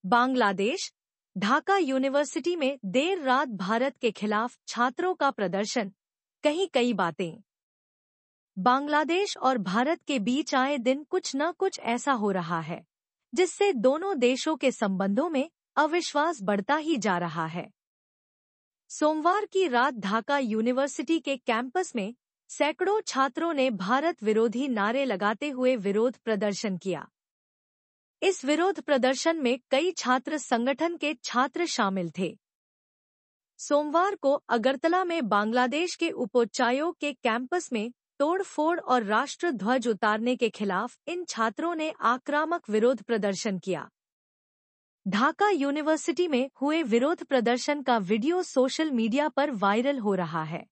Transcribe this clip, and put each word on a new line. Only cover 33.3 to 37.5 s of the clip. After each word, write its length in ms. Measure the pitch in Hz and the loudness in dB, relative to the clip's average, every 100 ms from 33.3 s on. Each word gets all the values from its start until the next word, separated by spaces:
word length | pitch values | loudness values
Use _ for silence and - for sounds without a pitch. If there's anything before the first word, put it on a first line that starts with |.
| _ _ _ | _ _ _
सोमवार 560 | - 294 302 311 381 403 | 0 0 2 2 2 0
को 180 | 277 277 - | 0 0 0
अगरतला 540 | 233 226 269 330 359 | 0 0 0 0 0
में 260 | 370 330 233 | 0 -2 0
बांग्लादेश 680 | 202 214 240 247 285 349 - | 0 2 2 2 0 -2 -2
के 140 | 330 | -4
उपोच्चायोग 840 | - 233 247 233 - 240 262 320 330 | -2 -2 0 0 0 0 2 -2 -4
के 160 | 294 | -6
कैंपस 560 | 277 240 226 254 | -2 -2 -2 -2